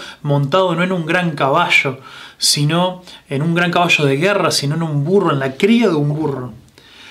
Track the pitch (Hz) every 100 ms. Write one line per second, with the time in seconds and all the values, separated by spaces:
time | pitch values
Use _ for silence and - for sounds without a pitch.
0 | - - 147 143 139 185 185 165 185 185
1 | 156 170 175 147 139 151 170 - 143 131
2 | - - - - - - 147 170 185 185
3 | - - - 135 165 170 175 175 175 -
4 | 143 139 185 202 165 151 143 160 165 147
5 | 143 202 170 139 135 - 202 233 220 156
6 | 147 151 151 135 123 107 - _ - -
7 | -